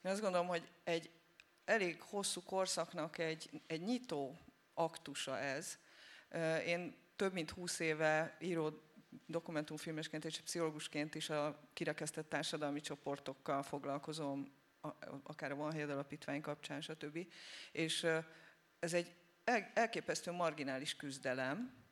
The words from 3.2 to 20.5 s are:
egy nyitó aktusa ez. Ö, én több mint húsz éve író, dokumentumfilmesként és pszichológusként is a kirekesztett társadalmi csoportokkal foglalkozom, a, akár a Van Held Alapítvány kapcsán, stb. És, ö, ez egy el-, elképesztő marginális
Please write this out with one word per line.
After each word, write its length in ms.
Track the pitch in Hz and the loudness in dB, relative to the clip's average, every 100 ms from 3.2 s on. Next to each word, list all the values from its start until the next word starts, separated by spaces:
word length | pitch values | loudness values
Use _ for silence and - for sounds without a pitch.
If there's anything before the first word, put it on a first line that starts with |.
| 160 160 - 156 - | -2 -2 -6 -12 -4
egy 140 | 160 | -2
nyitó 560 | 190 247 247 147 135 165 - _ _ | 2 0 0 -2 -2 -6 -18 _ _
aktusa 680 | - 165 - - - - 131 | 0 0 0 -8 -4 -2 0
ez. 380 | 139 135 - - - - - - - | 0 -2 -4 -10 -14 -20 -20 -20 -6
Ö, 280 | 165 160 160 | 0 2 4
én 460 | 165 170 175 - - - | 2 0 0 -10 -16 0
több 180 | 190 | 2
mint 160 | 185 156 | 2 -4
húsz 300 | - 175 - | -4 -4 2
éve 580 | 165 156 156 156 160 - | 2 6 6 6 2 -2
író, 400 | 170 165 156 156 - - - - - | 0 2 2 -2 -16 -20 -18 -18 -4
dokumentumfilmesként 1000 | 170 170 156 151 156 - 156 156 156 160 | -4 0 -2 -2 -6 -4 -4 -4 -4 -4
és 140 | 156 | -6
pszichológusként 760 | - 175 160 151 - 151 151 156 | -4 0 0 0 -4 -2 -2 -2
is 140 | 156 | 0
a 400 | 151 147 143 - | 2 2 -2 -12
kirekesztett 560 | - 165 151 156 - 156 | -2 -2 0 -2 -4 -2
társadalmi 520 | 147 156 156 147 143 | 0 0 0 0 -2
csoportokkal 840 | 156 147 - 143 - 135 - 139 | -4 -4 -2 -2 -4 -6 0 0
foglalkozom, 920 | 139 143 139 139 151 156 143 139 135 - _ _ | 0 -4 -2 -2 -4 -4 -2 -2 -6 -12 _ _
a, 60 | 151 - - 139 | -10 -10 -10 -10
akár 280 | 139 156 143 | -10 -6 -4
a 40 | 139 | -2
Van 160 | 151 | -2
Held 180 | 160 147 | -2 -2
Alapítvány 520 | 139 139 147 - 143 | -2 -4 -8 -4 -2
kapcsán, 400 | 151 147 - 143 | -2 -6 -6 -6
stb. 460 | - 160 151 156 180 - - - - | -6 -8 -6 -6 -8 -12 -14 -14 -6
És, 320 | - 160 156 | 0 2 4
ö, 140 | 170 160 160 - - - _ _ | 4 4 2 -14 -20 -20 _ _
ez 140 | 170 | 2
egy 200 | 175 175 - - _ | 2 0 -10 -20 _
el-, 280 | - 240 185 | 2 2 4
elképesztő 580 | - 226 180 151 160 - | 4 4 2 0 -2 -2
marginális 640 | 175 170 | 2 2